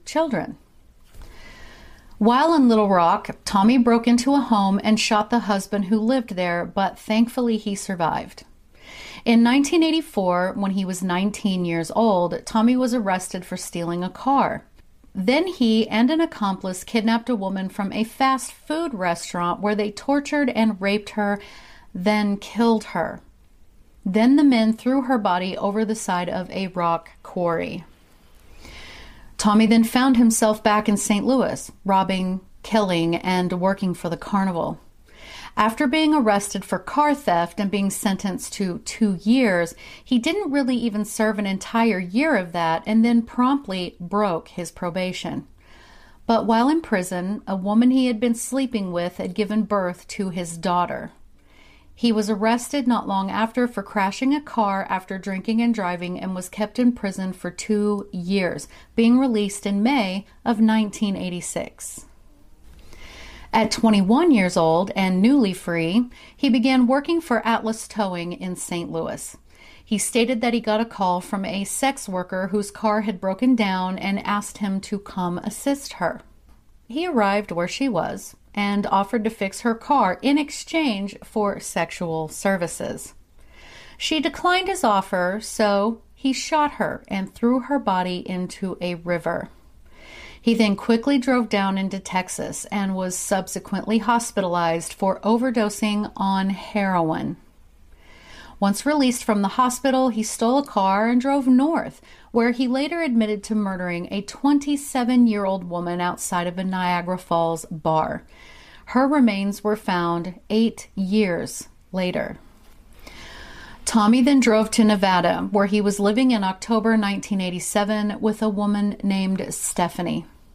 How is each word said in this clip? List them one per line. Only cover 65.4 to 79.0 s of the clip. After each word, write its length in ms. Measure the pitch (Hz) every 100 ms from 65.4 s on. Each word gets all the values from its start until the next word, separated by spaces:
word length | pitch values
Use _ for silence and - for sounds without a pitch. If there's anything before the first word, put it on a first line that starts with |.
| 202
free, 540 | 185 - 170 165 208 240 - - -
he 140 | 277
began 360 | 247 262 262 240
working 340 | 269 294 339
for 240 | - 226 226
Atlas 400 | 220 220 220 -
Towing 460 | - 196 175 170
in 220 | 175 185 175
Saint 360 | - 175 170
Louis. 440 | 165 160 - - - - - - -
He 140 | - 208
stated 440 | - 240 233 240
that 120 | 240
he 60 | 233
got 220 | 226 214
a 40 | 226
call 340 | - 190 180
from 260 | 180 196 190
a 180 | 196
sex 440 | 196 - 269 269 -
worker 420 | 185 185 185 190
whose 200 | 208 202
car 320 | - 220 214
had 180 | 214 185
broken 360 | 190 190 254 240
down 420 | 202 185 185 185
and 260 | 196 196
asked 360 | - 208 - -
him 200 | 202 190
to 180 | - 202
come 400 | - - 180 180
assist 540 | 208 - 285 277 -
her. 280 | - 175 - - - _ - _ - -
He 200 | 254 359
arrived 440 | 262 202 202 202
where 160 | 170 170
she 220 | - 269
was 460 | 180 - 202 - - _
and 340 | - 202 202 196
offered 360 | 190